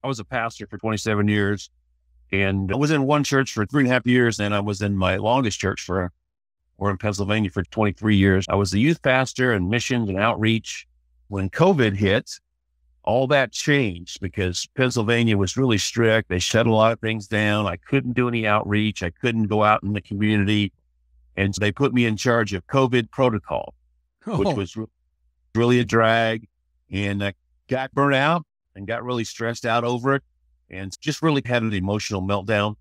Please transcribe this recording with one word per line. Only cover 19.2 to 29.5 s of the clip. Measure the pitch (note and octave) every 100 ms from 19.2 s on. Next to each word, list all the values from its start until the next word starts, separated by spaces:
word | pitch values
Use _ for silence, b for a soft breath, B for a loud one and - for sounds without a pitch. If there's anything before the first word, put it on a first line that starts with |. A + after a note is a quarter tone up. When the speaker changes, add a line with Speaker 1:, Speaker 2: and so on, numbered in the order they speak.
| B2+ A2+ G#2+
Speaker 1:
go | G#2+
out | G#2+ G#2+
in | F#2+
the | G#2
community. | - G2+ G#2+ G#2+ G2 G#2+ G2+ _ _ _ _ _ _ -
And | G2 G2
they | G#2
put | - C#3+ B2
me | A#2+
in | G#2+
charge | B2+ A#2 A2
of | G2 -
covid | C3+ C3 B2 A2
protocol, | - B2+ A2 - D2 - - _ _ _ _
which | - F3 F#3+
Speaker 2:
Oh. |
Speaker 1:
was | C3 F#2+ -
re-, | A2 _ _ _ _ _ _ A2+
really | A#2+ B2
a |
drag. | A#2 A2+ A2+ A2+ A2+ A2+ A#2 _ _ _ _
And | F#2+ G2+ G2+
I | G2+ F#2+ _ _ _
got | B2+ C3+
burnt | - C#3+
out | C3+ C#3+ E3+ D#3 _ _ G2
and | G2
got | A2+
really | A#2+ B2
stressed | A2 - A2+